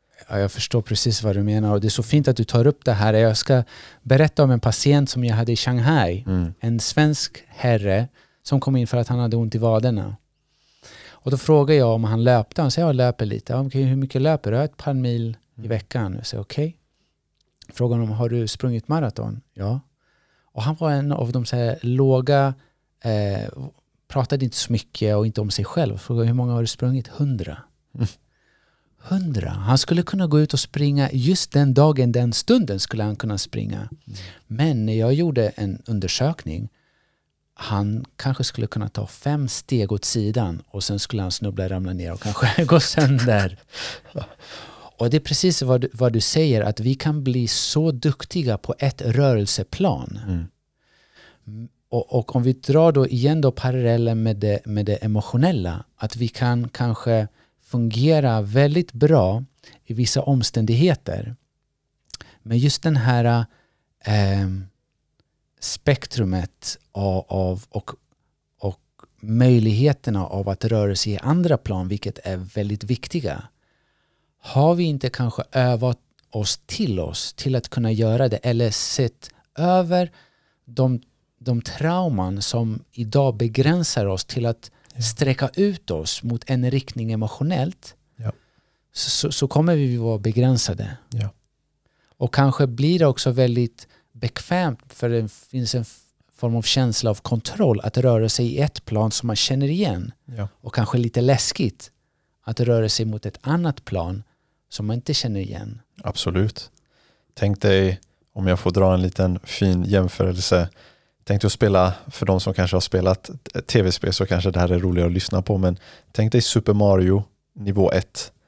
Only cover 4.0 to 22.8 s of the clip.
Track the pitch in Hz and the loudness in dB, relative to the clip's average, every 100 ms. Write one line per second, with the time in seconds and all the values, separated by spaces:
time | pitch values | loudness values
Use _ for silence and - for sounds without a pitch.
4 | - 131 151 - 139 120 123 - 143 143 | 2 4 4 4 4 4 2 2 4 4
5 | 135 123 120 110 117 117 - 123 123 156 | 4 0 0 0 0 0 0 2 2 4
6 | 90 90 95 92 85 92 113 117 - - | 2 0 -2 0 0 -4 -2 -2 -2 2
7 | 151 151 - - - - 123 113 101 95 | 2 2 -4 -10 -20 -4 2 2 2 0
8 | 123 _ _ _ - 139 139 131 117 123 | 0 _ _ _ -2 -2 2 0 0 0
9 | 120 123 120 117 113 110 117 110 123 110 | 0 0 0 0 0 0 2 2 2 0
10 | 101 104 _ _ _ _ _ _ - - | -4 -10 _ _ _ _ _ _ -20 -20
11 | - - 131 135 - 151 139 151 120 113 | -20 -10 -4 -4 4 4 6 4 4 2
12 | 110 113 120 123 104 - 147 143 170 131 | 2 2 4 4 2 0 0 2 0 2
13 | 123 - 107 107 - 123 135 131 135 131 | 2 0 -4 -4 -4 -4 -2 0 0 0
14 | 135 135 143 156 104 117 151 - - 131 | 0 0 0 0 0 -2 -2 -4 -4 -2
15 | 127 120 113 113 _ - 113 113 - 127 | -2 -2 -4 -8 _ -14 -6 -6 -4 -4
16 | 101 92 113 107 101 - 156 - _ _ | -4 -6 -8 -10 -8 -4 -6 -6 _ _
17 | _ _ _ _ _ _ - - 123 117 | _ _ _ _ _ _ -18 -4 -2 0
18 | 113 107 120 120 110 - 131 117 - 156 | -2 -2 -2 -2 -4 -4 -4 -4 -2 -2
19 | 135 - 110 107 - - 98 131 - _ | -2 -4 -8 -8 -14 -8 -4 -4 -6 _
20 | _ _ _ _ _ - 113 160 160 143 | _ _ _ _ _ -6 -4 -2 0 0
21 | 143 143 120 127 117 123 120 110 120 127 | 0 -2 -2 -2 -2 -2 -2 -2 -2 2
22 | 135 131 127 143 139 135 _ _ | 4 4 4 2 2 -2 _ _